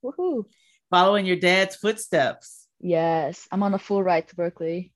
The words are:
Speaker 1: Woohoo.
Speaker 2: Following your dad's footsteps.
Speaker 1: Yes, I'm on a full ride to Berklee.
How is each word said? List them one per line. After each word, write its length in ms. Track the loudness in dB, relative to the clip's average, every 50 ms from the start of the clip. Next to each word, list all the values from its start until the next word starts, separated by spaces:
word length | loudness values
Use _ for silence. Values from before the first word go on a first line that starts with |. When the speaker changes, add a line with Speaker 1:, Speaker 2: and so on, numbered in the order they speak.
| -10
Speaker 1:
Woohoo. 420 | -10 -6 -4 -4 -2 -2 -2 -4 _ _ _ _ _ _ _ _ _
Speaker 2:
Following 380 | 2 4 4 4 4 2 2 0
your 80 | 0
dad's 400 | 2 2 2 4 4 2 0 -2
footsteps. 920 | -6 -4 -4 -4 -4 -6 -2 0 0 2 0 -2 -6 _ -20 -20 -20 -20 _ _ _
Speaker 1:
Yes, 680 | -4 -2 0 0 2 0 0 0 -2 -4 -6 -10 -12 _
I'm 100 | -4 -2
on 140 | 0 0 -2
a 40 | -2
full 220 | -4 -2 -2 -2
ride 260 | 2 2 0 0 0 _
to 60 | -8
Berklee. 540 | -6 -6 -6 -6 -6 -6 -6 -6 -6 -8 -12 _